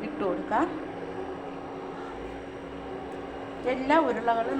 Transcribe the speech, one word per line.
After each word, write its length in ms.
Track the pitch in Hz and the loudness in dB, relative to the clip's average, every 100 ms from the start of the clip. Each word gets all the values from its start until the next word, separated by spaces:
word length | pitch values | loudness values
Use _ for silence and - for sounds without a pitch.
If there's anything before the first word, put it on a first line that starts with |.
ഇട്ട് 160 | 208 - | -4 0
കൊടുക്കാം. 420 | 196 175 - 220 349 - - - - - - - - - - - - - - - - - - - - - - 95 - - - - - - 247 | 0 0 2 2 4 0 -6 -6 -6 -6 -6 -6 -8 -8 -8 -8 -8 -8 -8 -8 -8 -8 -8 -8 -8 -8 -8 -6 -6 -8 -6 -6 -8 -2 0
എല്ലാ 240 | 262 262 311 277 | 2 6 8 8
ഉരുളകളും 500 | 220 233 226 233 | 4 4 4 4